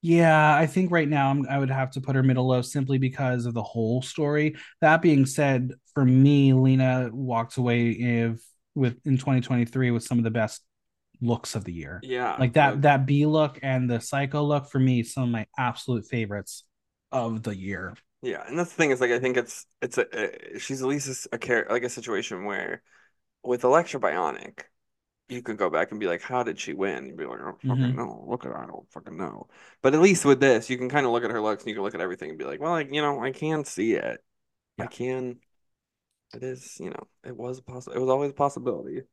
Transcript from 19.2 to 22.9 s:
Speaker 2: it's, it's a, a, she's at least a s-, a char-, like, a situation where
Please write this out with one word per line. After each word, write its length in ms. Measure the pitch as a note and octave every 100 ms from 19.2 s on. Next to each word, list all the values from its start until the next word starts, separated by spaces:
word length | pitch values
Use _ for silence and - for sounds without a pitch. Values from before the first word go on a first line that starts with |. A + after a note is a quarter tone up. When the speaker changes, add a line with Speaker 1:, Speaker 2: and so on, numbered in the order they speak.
| B2+ B2+
Speaker 2:
it's, 280 | B2+ - - _
it's 160 | B2+ -
a, 580 | - G#2+ G#2 - - -
a, 40 |
she's 220 | - C3+
at 60 | C3
least 180 | D3 C#3
a 40 |
s-, 160 | C3 -
a 60 | A2+
char-, 300 | - A#2+ -
like, 140 | A#2+
a 60 | A#2+
situation 540 | - A#2 G2+ - G2
where 380 | G2+ G2 F#2+ - _